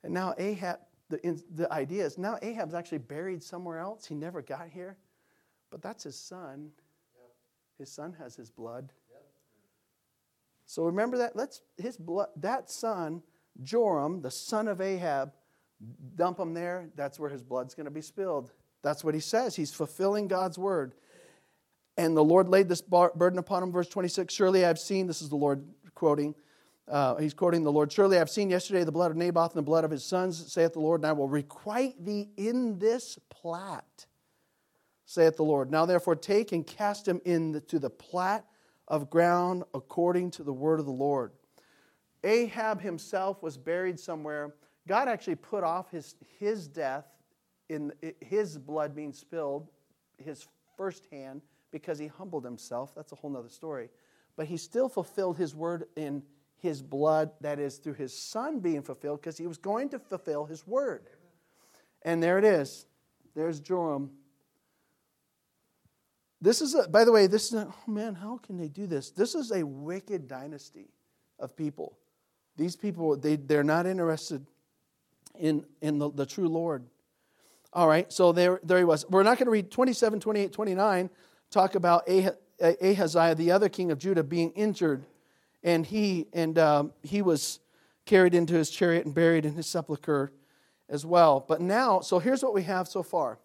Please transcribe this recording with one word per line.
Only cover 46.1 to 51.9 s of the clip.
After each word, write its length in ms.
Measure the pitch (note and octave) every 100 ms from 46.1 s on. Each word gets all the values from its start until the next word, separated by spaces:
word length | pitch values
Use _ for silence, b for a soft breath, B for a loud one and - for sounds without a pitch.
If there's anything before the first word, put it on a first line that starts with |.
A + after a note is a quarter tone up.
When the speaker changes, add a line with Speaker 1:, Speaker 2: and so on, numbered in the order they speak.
| - - _
Speaker 1:
his 300 | G3+ A3 D#3
death 380 | D3+ C#3+ C3+ D3+ _ _ _ _ _ _
in 240 | D#3 D3 - D#3+ -
his 360 | - G3 G#3 D#3
blood 360 | C3+ D#3 D3
being 180 | C#3+ D3+
spilled, 540 | C#3 _ E3+ D3 C#3+ D#3 _ _ _ _ _
his 280 | D3 C#3+ - _ _ _
firsthand, 680 | G3 F3 _ C#3+ C3+ C#3 _ _ _
because 260 | D3+ D#3+